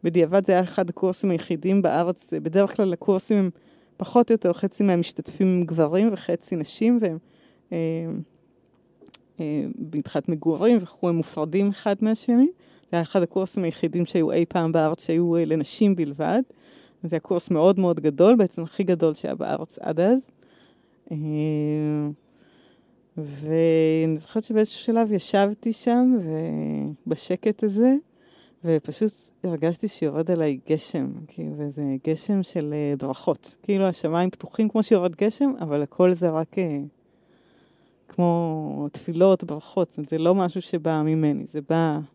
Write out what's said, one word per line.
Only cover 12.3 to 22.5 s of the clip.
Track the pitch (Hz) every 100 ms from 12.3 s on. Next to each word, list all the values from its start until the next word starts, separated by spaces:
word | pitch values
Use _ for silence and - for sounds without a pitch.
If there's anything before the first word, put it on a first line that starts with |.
| 240 285 - _ _
זה | _
היה | 170
אחד | 165 196
הקורסים | 170 190 190 -
היחידים | 175 160 165 175 170
שהיו | 185 156
אי | 165 165
פעם | 185 165
בארץ, | 165 156 165 -
שהיו, | 165 175 170
אה, |
לנשים | 160 156 147 - 208 180
בלבד. | 151 143 156 208 262 - _ - - _
זה | 170 165
היה |
קורס | - 175 -
מאוד | 160 175 190
מאוד | 185 165
גדול, | 151 139 185 240
בעצם | 185 -
הכי | 165 -
גדול | 190 175 165
שהיה | 156 -
בארץ | - - - 160 -
עד | - 160
אז. | 185 254 - _ _ _ _ _ _ _ -
אה, | 156 151 151 156 151 151 151 151 151 147 147 _ _ _